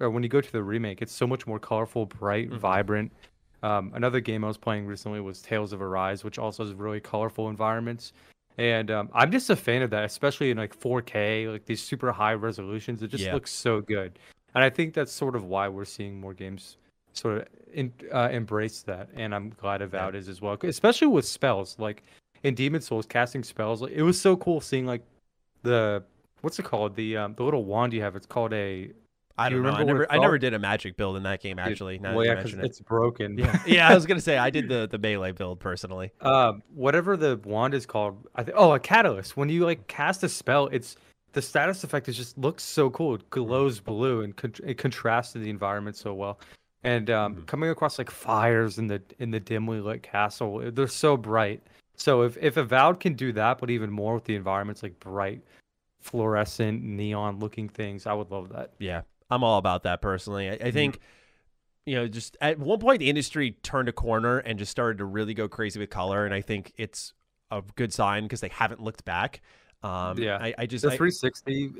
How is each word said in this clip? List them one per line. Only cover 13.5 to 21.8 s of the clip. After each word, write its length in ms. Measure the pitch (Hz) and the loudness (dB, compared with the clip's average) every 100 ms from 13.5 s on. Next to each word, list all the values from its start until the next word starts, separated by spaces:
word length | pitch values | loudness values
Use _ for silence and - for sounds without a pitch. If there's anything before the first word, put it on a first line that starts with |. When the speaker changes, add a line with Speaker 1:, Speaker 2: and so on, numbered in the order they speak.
Speaker 1:
so 280 | - 123 110 | -2 0 0
good. 400 | 104 104 92 - - _ _ | 0 -4 -4 -12 -20 _ _
And 120 | 127 131 | 4 4
I 40 | |
think 240 | - 160 | 4 0
that's 200 | 156 139 | 0 -2
sort 240 | - 139 123 | -2 -2 -2
of 80 | 92 | -2
why 240 | 95 101 | 0 0
we're 160 | 98 101 | -4 -10
seeing 340 | - 101 98 | -10 -10 -10
more 140 | 95 | -12
games 420 | 92 95 95 - - _ _ _ | -12 -12 -12 -16 -20 _ _ _
sort 240 | - 117 104 | -6 -2 -2
of 100 | - - - | -4 -14 -12
in, 200 | 156 131 - - | -6 -6 -8 -4
uh, 160 | 131 120 | 0 2
embrace 480 | 123 107 107 110 - | 0 -2 -2 -2 -6
that. 240 | - 92 101 117 | -8 -10 -10 -8
And 180 | 110 | -6
I'm 180 | 104 104 | -6 -6
glad 300 | 113 98 98 | -6 -4 -2
Avowed 320 | 98 95 95 | -4 -4 -4
Speaker 2:
Yeah. 60 | 98 | -6
Speaker 1:
is 80 | 95 | -10
as 140 | 92 | -8
well, 160 | 104 104 | -6 -4
especially 460 | 175 - 214 247 302 | -4 4 4 6 6
with 180 | 185 - | 6 2
spells. 540 | - 135 101 95 | 0 2 2 -2
Like, 240 | - | -6